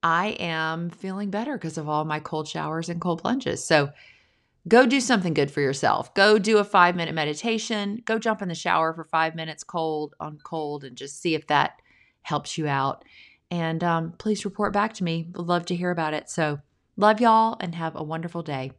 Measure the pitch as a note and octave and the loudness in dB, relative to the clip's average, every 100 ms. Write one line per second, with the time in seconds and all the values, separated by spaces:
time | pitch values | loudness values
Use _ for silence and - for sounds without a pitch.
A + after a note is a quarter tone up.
0 | E3 E3 G3+ - E3+ D#3+ D#3+ D#3+ E3+ - | 2 0 0 -4 -6 -4 -4 -4 -8 -8
1 | F#3+ F#3+ G3+ G3+ B3 B3+ E3 D#3 D3+ D3+ | -10 -6 -6 -6 -6 -6 -8 -8 -4 -2
2 | D#3 D3+ D3+ D#3 D3+ D#3+ D3+ D#3+ E3 E3+ | -2 -4 -4 -6 -6 -6 -6 -6 -6 -4
3 | F3 E3+ - C4 - - - D#3 C#3+ - | -2 -2 0 -2 -2 -6 4 4 4 -4
4 | - _ _ _ _ _ - A3+ C4+ C#4 | -20 _ _ _ _ _ 6 8 8 4
5 | - A#3 F3+ D3+ C#3+ C#3+ C#3 C#3 B2 - | 2 2 2 0 0 0 -2 2 2 2
6 | - - G3 G#3 F#3+ G#3+ G3+ G3 F3 F3+ | 0 4 6 6 6 4 6 6 6 4
7 | E3+ E3 D3+ D3+ A#3 A3+ A3 A3 G3+ G#3 | -4 -2 -2 -2 -2 -2 -2 -4 -4 -6
8 | - A3+ A3+ A3 F#3+ E3 E3+ E3+ D#3+ E3 | -2 -2 0 -2 -4 -4 0 2 2 -4
9 | D#3+ D#3+ D#3+ E3 D#3+ D3+ - F3 D#3+ D#3 | -4 0 0 -2 -10 -10 -8 -4 -2 -2
10 | D3+ _ D#3 D3+ - D#3+ D3+ D3 C#3 - | -6 _ -14 -12 -10 -6 -6 -8 -12 -14
11 | C#3 - F3 D#3 - D3 - - _ _ | -14 -6 -2 -2 2 2 2 -2 _ _
12 | _ _ - D3 D3 - D3+ C#3 C3+ - | _ _ -4 -4 -4 -6 -2 0 -2 -4
13 | _ - - _ _ F3 E3 D#3+ E3+ E3 | _ -20 -20 _ _ -4 -4 -2 0 -2
14 | E3 E3+ G#3+ G3+ G3+ G3 G3+ G3 A3 - | -2 -6 -4 -2 -4 -4 -2 0 -2 -2
15 | F3 E3 E3 F3 E3+ F3 E3+ F3 F3+ E3+ | -4 -4 -6 -8 -2 -2 0 -4 -2 -2
16 | D#3 D3+ - - D#3 D3 _ _ _ - | -2 -4 -8 -4 -2 -2 _ _ _ 2
17 | G#3 G#3+ A#3 A3 A3+ A3 F3+ E3+ E3 D3+ | 4 6 6 6 4 0 -8 -6 -8 -6
18 | D#3 D#3+ E3+ E3+ D#3+ C3+ C3 | -8 -8 -8 -8 -6 -6 -6